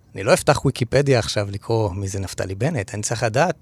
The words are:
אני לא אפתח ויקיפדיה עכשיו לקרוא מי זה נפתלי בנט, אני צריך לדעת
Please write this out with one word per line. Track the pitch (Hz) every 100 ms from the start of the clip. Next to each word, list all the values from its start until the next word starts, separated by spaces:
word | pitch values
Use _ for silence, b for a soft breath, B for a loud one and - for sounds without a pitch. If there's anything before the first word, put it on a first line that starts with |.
| _ -
אני |
לא | 104
אפתח | 185 - 143 139
ויקיפדיה | - 120 135 143 123
עכשיו | - 107 101
לקרוא | 101 - 113 107
מי | 95 98
זה | 98
נפתלי | 95 - 92 95
בנט, | 135 151 92
אני | 104
צריך | - 120
לדעת | 117 117 139 -